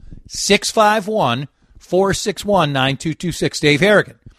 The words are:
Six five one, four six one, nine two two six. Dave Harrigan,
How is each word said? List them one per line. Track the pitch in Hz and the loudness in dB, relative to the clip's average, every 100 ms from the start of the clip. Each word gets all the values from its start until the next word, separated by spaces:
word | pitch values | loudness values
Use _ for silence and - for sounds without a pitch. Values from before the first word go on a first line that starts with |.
| - - - | -20 -20 -14
Six | - - 202 - | -6 0 0 0
five | - 208 220 190 | 2 2 2 -2
one, | 214 143 120 147 _ _ - | -2 0 -2 -6 _ _ -20
four | - 180 196 | -4 0 0
six | 175 214 185 | -2 -4 -6
one, | 202 196 151 | 0 2 2
nine | 139 131 135 | 0 0 -2
two | 160 | -6
two | 151 175 | -6 -6
six. | - 160 - | -4 -4 0
Dave | 151 147 | 2 4
Harrigan, | 190 202 - - - | 4 4 2 -6 -20